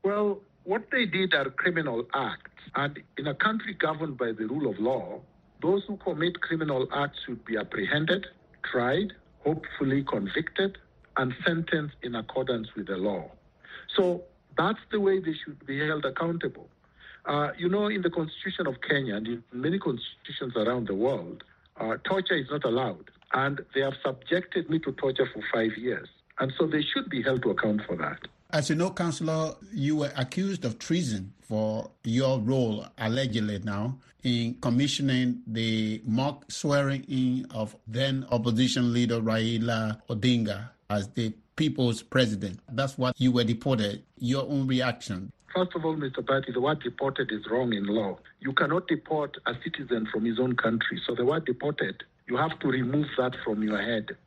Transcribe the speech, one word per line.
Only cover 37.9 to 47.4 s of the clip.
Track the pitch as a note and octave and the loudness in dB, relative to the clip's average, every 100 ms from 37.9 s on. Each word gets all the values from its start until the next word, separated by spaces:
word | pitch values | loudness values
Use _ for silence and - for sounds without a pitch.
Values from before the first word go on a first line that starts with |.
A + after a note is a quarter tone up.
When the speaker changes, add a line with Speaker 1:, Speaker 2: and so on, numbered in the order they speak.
| A2+ C3+ C3+ C3 | 0 2 0 0
Speaker 2:
opposition | A#2+ A2+ A2+ B2+ C3 B2 | 2 4 4 4 4 2
leader | A#2+ A#2+ A#2 | 4 4 2
Raila | A2 A2+ A2+ A#2 A#2 A2+ A2 G#2+ - | 2 2 2 0 0 0 0 -4 -4
Odinga | A2 B2+ B2 G#2+ G2 A#2 - _ | 0 4 4 2 -2 -8 -16 _
as | G#2 G2+ | -2 0
the | - A2+ - _ | -2 -4 -4 _
people's | - D#3 - B2 A2+ | 0 0 4 2 2
president. | - C3 B2 G#2 G2+ F#2 - | 0 4 4 2 -4 -8 -6
That's | B2 C#3 - | -2 -2 0
what | B2+ B2 | -2 4
you | B2+ | 4
were | B2 | 6
deported. | A#2 A2+ C#3+ B2+ G#2 G2+ - - | 4 2 2 2 2 -2 -12 -6
Your | B2 C3+ C3+ | 0 0 0
own | C#3+ C3 | 0 2
reaction? | B2+ B2+ A#2 - F#2 G2 - - | 2 2 -2 -6 -8 -8 -16 -6
Speaker 1:
First | F#3 F3+ F3 | -2 0 0
of | |
all, | D#3+ | -2
Mister | D#3 C#3 C3+ | -2 -4 -6
Patty, | B2+ C3+ C3+ | 0 0 0
the | B2 | 0
word | C3 - | 2 0
deported | - - C3+ C3+ A2 | -2 -2 -2 -2 -4
is | G#2+ | -4